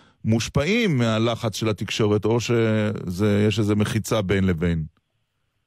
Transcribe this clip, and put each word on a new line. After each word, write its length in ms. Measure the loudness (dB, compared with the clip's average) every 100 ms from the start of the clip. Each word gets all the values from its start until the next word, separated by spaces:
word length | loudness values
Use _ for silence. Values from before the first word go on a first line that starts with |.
| _ _ -2
מושפעים 720 | 0 0 -2 0 2 2 2
מהלחץ 580 | 2 2 0 -2 -4 -4
של 140 | -4
התקשורת, 560 | -4 -4 0 2 2 2
או 140 | 0
שזה, 1080 | 0 0 2 2 -2 -4 -6 -2 0 2 2
יש 120 | 2
איזו 160 | 0 0
מחיצה 460 | 0 -2 -2 -2
בין 220 | 0 0
לבין? 400 | 2 0 0 -2 -4 _ _ _ _ _ _ _